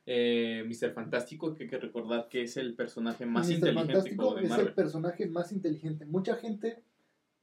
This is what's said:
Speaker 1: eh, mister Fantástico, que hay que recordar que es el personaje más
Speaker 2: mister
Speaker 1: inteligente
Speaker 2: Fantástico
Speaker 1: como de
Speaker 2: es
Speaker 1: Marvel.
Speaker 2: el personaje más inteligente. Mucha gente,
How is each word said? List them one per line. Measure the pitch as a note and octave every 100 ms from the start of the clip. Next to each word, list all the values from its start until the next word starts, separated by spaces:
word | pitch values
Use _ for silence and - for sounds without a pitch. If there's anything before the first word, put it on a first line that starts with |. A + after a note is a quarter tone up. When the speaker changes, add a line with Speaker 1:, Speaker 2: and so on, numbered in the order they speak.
| -
Speaker 1:
eh, | B2 A#2+ A#2 A#2 A2+ A2+
mister | A2+ A#2
Fantástico, | A#2 A2+ B2 A#2+ D#3 D#3+
que | D#3 A#2
hay |
que | C3
recordar | A2+ A#2 A2 A#2 A#2
que | B2+
es | A#2+ C3+
el | B2+ A#2
personaje | A#2+ - A#2 A2+ A#2+
más | A#2 F3
Speaker 2:
mister | E3 D#3
Speaker 1:
inteligente | D#3+ D#3
Speaker 2:
Fantástico | F#3+ F#3+ -
Speaker 1:
como | C4 G#3+
de | A3
Speaker 2:
es |
Speaker 1:
Marvel. | G#3+ F#3+
Speaker 2:
el |
personaje | - D#3 D#3+ E3+ F3 F#3+
más | E3+ E3+
inteligente. | G3 E3 D3+ D#3+ D3+ D3
Mucha | F3+ F#3+ -
gente, | A3+ G3+ A3+ A3+ - _ _ _ _ _